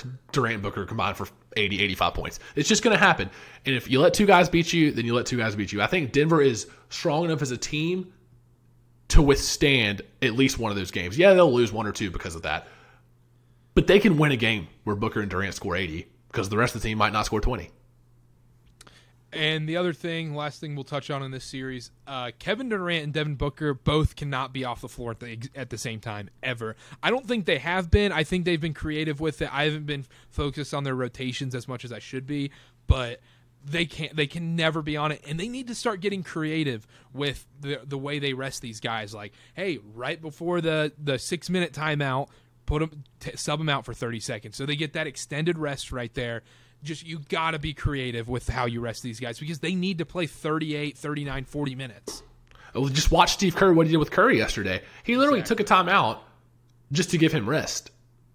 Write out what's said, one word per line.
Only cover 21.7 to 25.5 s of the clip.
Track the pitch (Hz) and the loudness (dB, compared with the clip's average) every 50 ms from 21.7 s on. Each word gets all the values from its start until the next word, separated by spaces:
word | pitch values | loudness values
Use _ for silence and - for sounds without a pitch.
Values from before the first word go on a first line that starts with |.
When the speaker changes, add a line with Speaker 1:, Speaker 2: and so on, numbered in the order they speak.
| 127 127 117 - - _ _ | -8 -10 -12 -14 -20 _ _
Speaker 2:
uh, | - 139 127 123 120 117 _ | -10 -8 -8 -8 -8 -10 _
Kevin | - 170 208 220 269 247 | -4 -4 -2 -2 -2 -4
Durant | 220 196 180 175 170 165 147 | -4 -2 -2 -2 -2 -2 -2
and | 147 135 | -2 -2
Devin | 156 151 151 147 | -2 -2 -2 -2
Booker | 123 147 143 - - 156 147 | -2 -4 -4 -4 -2 -2 -2
both | 139 127 - - 151 151 156 - - | -2 0 0 2 2 2 2 0 -2
cannot | - 147 143 139 127 135 131 | -6 -8 -4 -4 -4 -4 -4
be | 131 135 127 | -6 -6 -6
off | 123 117 - | -6 -6 -8
the | - 120 | -10 -12
floor | - - 123 117 | -12 -8 -8 -8
at | 113 113 | -8 -8
the, | 120 120 113 110 113 113 | -10 -12 -10 -10 -12 -12